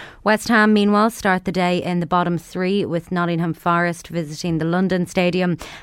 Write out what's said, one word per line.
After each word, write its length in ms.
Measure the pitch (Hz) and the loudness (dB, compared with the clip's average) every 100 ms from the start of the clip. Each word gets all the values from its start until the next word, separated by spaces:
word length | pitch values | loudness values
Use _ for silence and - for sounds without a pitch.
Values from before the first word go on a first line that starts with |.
| - - | -18 -6
West 240 | 202 214 - | 0 0 2
Ham, 240 | 233 214 | 4 4
meanwhile, 380 | 214 202 208 226 | 4 4 4 2
start 340 | - 202 185 | 0 0 0
the 80 | 185 | 0
day 320 | 180 180 180 | 0 0 0
in 160 | - 175 | 0 -2
the 60 | 170 | 0
bottom 320 | 180 175 170 | 0 0 -2
three, 480 | - 175 185 202 165 | -4 -4 -2 0 0
with 260 | 170 165 | -4 -4
Nottingham 420 | 180 170 165 170 | -2 0 0 -2
Forest 540 | 151 175 170 175 170 - | -2 0 2 0 -4 -8
visiting 520 | 165 151 151 180 165 | -6 -6 -6 -2 -2
the 60 | 165 | 0
London 400 | 185 190 185 180 | 0 0 0 0
Stadium 520 | - 180 180 180 165 - - | 0 0 0 0 -2 -6 -16